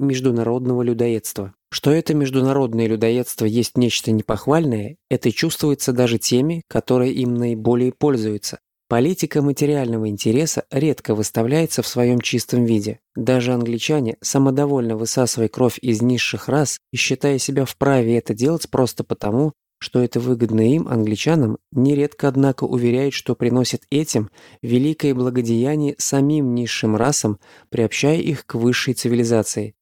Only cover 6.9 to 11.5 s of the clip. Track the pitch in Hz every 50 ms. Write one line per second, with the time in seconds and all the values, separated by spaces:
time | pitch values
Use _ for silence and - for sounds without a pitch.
6.9 | 127 127 123 131 - - 127 123 120 120 120 120 117 110 110 117 120 120 127 127
7.9 | 123 - - 147 135 117 107 107 107 104 - - - - _ _ _ _ _ -
8.9 | 120 120 127 170 185 - 165 151 - 156 139 143 135 - 147 143 147 143 131 120
9.9 | 113 110 107 104 104 98 - 110 110 135 160 156 - - - _ - 135 151 156
10.9 | 127 - - - 110 107 104 - - 117 113 120